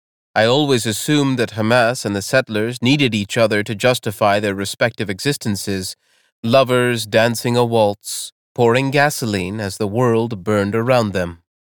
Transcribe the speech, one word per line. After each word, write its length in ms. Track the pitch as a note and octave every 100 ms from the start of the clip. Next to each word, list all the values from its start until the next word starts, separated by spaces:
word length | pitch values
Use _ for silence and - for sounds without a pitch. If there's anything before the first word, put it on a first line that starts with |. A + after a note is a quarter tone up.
| _ _ _ G#2+
I 80 |
always 420 | A#2 C3+ C#3+ B2 A2+
assumed 540 | G#2+ - D3 C#3 B2+
that 120 | A2
Hamas 520 | A2+ A2 B2 A2+ B2+
and 100 | G#2+
the 80 | G2+
settlers 600 | - C3 C3 G#2+ A2+ B2
needed 340 | A#2+ D3 C3 G#2
each 220 | G2 A#2+
other 260 | G#2+ G#2+
to 100 | G#2
justify 680 | G#2 B2 B2+ A2+ - G#2 G#2
their 120 | G#2
respective 560 | G2 G2 - A#2+ - G2+
existences, 840 | F#2 C#3+ C#3+ A#2 G2 - G2 F#2+ - _ _ _ _
lovers 600 | A2+ C3+ B2+ B2 B2 A#2 A2
dancing 500 | A2 A#2 A2+ B2 A#2+
a 80 |
waltz, 680 | A#2 A2+ G#2 G#2 - - - - _
pouring 380 | - A#2 B2 C3+
gasoline 680 | C#3+ D3 - A2+ G2+ F2+ A2
as 160 | G2 -
the 100 | G#2
world 560 | A#2 B2 A2+ A#2 G2+
burned 320 | F2 G#2 G2+ A2+
around 380 | A#2+ B2+ G#2
them. 300 | F#2 F2 E2+ _ _ _